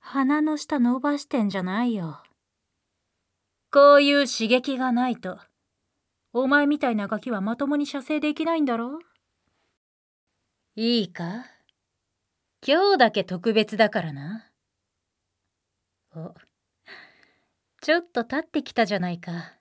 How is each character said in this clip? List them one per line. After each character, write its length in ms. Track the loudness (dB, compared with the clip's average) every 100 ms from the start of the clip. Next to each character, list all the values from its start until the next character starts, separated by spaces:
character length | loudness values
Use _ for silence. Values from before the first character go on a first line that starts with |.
| -6
鼻 300 | -2 0 2
の 160 | 0 -2
下 220 | -4 0
伸 200 | 2 2
ば 180 | 0 -4
し 100 | -2
て 140 | -2
ん 80 | 0
じ 80 | -2
ゃ 40 |
な 220 | -4 -2
い 100 | -2
よ。 280 | -2 -6 -10 -20 _ _ _ _ _ _ _ _ _ _ _ _ _ _
こ 260 | 6 8 8
う 60 |
い 80 | 6
う 120 | 4 2
刺 200 | -2 2
激 320 | 0 0 -4
が 120 | -2
な 200 | 0 -2
い 60 | -4
と、 220 | -8 -12 -16 _ _ _ _ _ _ _ _
お 140 | -4 2
前 200 | 2 2
み 120 | 0
た 120 | 0
い 60 | -2
な 120 | -4
ガ 120 | -6
キ 100 | -4
は 120 | -6
ま 140 | -4 -4
と 100 | -2
も 100 | -2
に 100 | -2
射 140 | -6
精 180 | -4 -4
で 140 | -2
き 140 | -4 -2
な 80 |
い 80 | 0
ん 20 |
だ 140 | 0 -2
ろ？ 220 | -4 -10 -16 _ _ _ _ _ _ _ _ _ _ _ _ _ _ _ _ -6
い 260 | 0 0
い 100 | -2
か？ 320 | -6 -10 -10 -14 _ _ _ _ _ _ _ _ _ _ _ 0
今 260 | 2 4
日 40 | 4
だ 140 | 4
け 120 | 2
特 300 | -4 -4 0
別 240 | 0 0 2
だ 140 | 0
か 100 | 0
ら 140 | -6
な。 320 | -8 -10 -12 -14 _ _ _ _ _ _ _ _ _ _ _ _ _ _ _ _
お、 200 | -16 -16 -16 _ _ _ _ _ -20 -20 _ _ _ _ _ _ _
ち 100 | 0
ょ 60 | 0
っ 40 | 0
と 120 | -6
立 140 | -4 -6
っ 60 |
て 180 | -4 -4
き 100 | -4
た 140 | -2 -2
じ 80 |
ゃ 60 | 0
な 100 | -4
い 80 | -6
か。 340 | -10 -12 -12 _